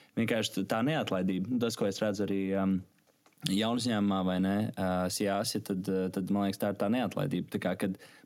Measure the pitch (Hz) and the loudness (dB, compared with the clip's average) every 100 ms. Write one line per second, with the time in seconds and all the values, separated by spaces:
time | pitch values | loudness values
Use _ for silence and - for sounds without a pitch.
0 | - - 113 113 107 - 98 113 131 156 | -8 -2 0 0 -2 -2 0 0 2 0
1 | 104 92 92 92 104 123 117 - 104 - | 0 0 0 0 0 0 0 0 0 0
2 | 107 101 98 98 95 98 95 92 - _ | 0 0 0 0 0 2 2 2 -2 _
3 | _ _ - _ 85 98 110 120 123 107 | _ _ -20 _ -2 0 0 0 0 2
4 | 101 95 92 92 95 101 110 - 92 90 | 2 2 2 2 2 0 -2 -2 0 0
5 | 90 - 101 98 113 107 - 95 95 95 | 0 -2 0 0 -2 -4 -4 -4 -2 0
6 | 92 98 92 101 98 98 101 98 104 123 | 0 -2 0 0 0 0 -2 0 2 2
7 | 107 - 95 90 - 101 90 92 101 92 | 0 -2 -2 -2 -2 -2 -2 -2 -2 -4
8 | - - | -12 -20